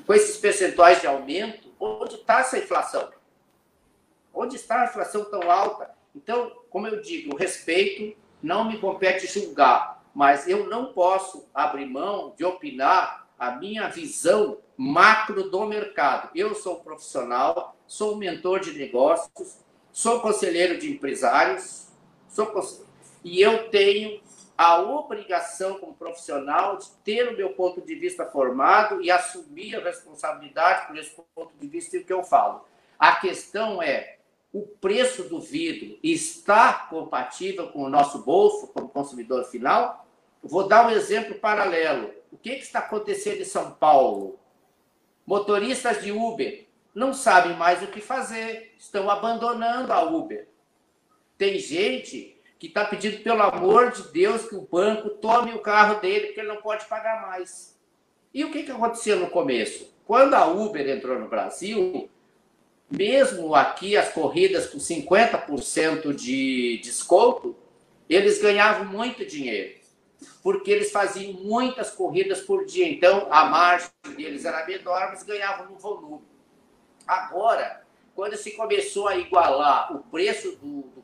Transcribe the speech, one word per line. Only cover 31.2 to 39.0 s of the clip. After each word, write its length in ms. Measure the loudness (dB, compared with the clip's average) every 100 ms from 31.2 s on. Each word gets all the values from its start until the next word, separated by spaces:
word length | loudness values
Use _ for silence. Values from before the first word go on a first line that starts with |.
| _
ponto 180 | -18 -18 _
de 80 | -12
vista 300 | -12 -8 -10
e 40 |
o 40 |
que 80 | -4
eu 100 | -6
falo. 420 | 2 2 2 -4 -16 _ _ _
A 180 | 2 4
questão 640 | -2 -6 -10 -6 -4 -4
é, 360 | -4 -4 -6 -20 _ _ _
o 100 | -12
preço 640 | -12 -6 -2 2 0 -2
do 160 | -10 -10
vidro 580 | -8 -6 -6 -8 -12 -6
está 680 | -2 -2 -4 -10 4 6 6
compatível 960 | 4 -6 -10 -6 -6 -6 -8 -8 -8 -10
com 140 | -8
o 80 | -2
nosso 320 | 2 2 0
bolso, 460 | 2 6 6 4 -8
como 200 | -12 -10
consumidor 560 | -8